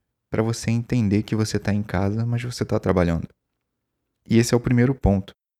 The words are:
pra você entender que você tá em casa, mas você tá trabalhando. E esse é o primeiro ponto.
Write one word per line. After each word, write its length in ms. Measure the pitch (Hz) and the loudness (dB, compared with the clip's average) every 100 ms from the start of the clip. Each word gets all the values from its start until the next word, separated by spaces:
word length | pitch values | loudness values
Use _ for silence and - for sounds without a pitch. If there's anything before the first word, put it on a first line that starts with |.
| _ _ _ | _ _ _
pra 100 | 110 | -2
você 300 | 110 117 - | -2 -2 -2
entender 520 | 117 117 127 107 104 | -2 -2 0 2 0
que 120 | 107 110 | 0 -2
você 240 | 107 104 | -2 -2
tá 140 | - | -2
em 100 | 104 | -2
casa, 420 | 104 92 98 107 117 | -2 -2 -2 -2 -2
mas 160 | 120 | -4
você 220 | 123 120 | -6 -6
tá 160 | - 110 | -4 -2
trabalhando. 480 | - 92 87 82 - _ _ _ _ _ _ _ _ _ - | 2 2 2 0 -4 _ _ _ _ _ _ _ _ _ 0
E 120 | 113 | 2
esse 160 | 117 | 4
é 40 | 120 | 2
o 20 | |
primeiro 340 | 123 123 123 131 | 2 2 2 2
ponto. 380 | 95 98 95 - _ _ | 2 0 -2 -14 _ _